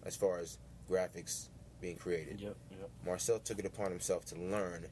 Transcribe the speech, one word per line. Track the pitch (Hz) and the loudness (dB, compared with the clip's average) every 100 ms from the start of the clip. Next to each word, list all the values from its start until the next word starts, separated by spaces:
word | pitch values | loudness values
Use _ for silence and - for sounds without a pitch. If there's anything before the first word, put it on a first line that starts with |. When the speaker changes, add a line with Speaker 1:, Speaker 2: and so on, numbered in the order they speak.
Speaker 1:
as | - - | -6 4
far | 98 87 | 4 4
as | 85 - - - - | -2 -6 -12 -12 2
graphics | 92 90 87 82 - - - - - | 4 4 0 -4 -4 -6 -12 -16 -8
being | 90 85 | -6 -2
created. | 92 85 78 101 | 0 0 0 -4
Speaker 2:
Yep, | 101 95 - | -4 -6 -10
yep. | 95 98 - | -10 -10 -4
Speaker 1:
Marcel | 87 90 - 110 | 0 2 4 4
took | - 101 | 2 -2
it | 95 | -2
upon | - 101 | 0 0
himself | 90 - 90 - | 2 2 2 0
to | 82 | -2
learn | 90 104 92 85 80 | 2 2 2 -2 -8